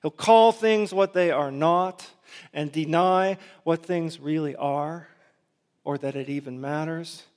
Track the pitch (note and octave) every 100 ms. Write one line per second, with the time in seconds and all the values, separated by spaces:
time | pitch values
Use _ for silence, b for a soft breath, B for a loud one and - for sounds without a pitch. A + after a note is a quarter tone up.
0 | D#3 - - A3+ A3+ A3 A3 G#3+ G#3+ F#3+
1 | G3 F3+ F3 C#3+ C#3+ C3+ D#3+ F3 F#3 F#3
2 | - _ B B B D3+ D3 D3 D3+ E3
3 | F3+ F#3 F#3+ F#3+ B B - E3 E3 F3
4 | E3 D#3+ C#3 D#3 D3+ - C#3+ C#3+ D3 E3+
5 | D#3+ b b b _ _ _ _ - C#3
6 | C#3 C#3 C3+ C#3+ C#3 B2+ C#3 D3 D#3+ E3
7 | E3 - -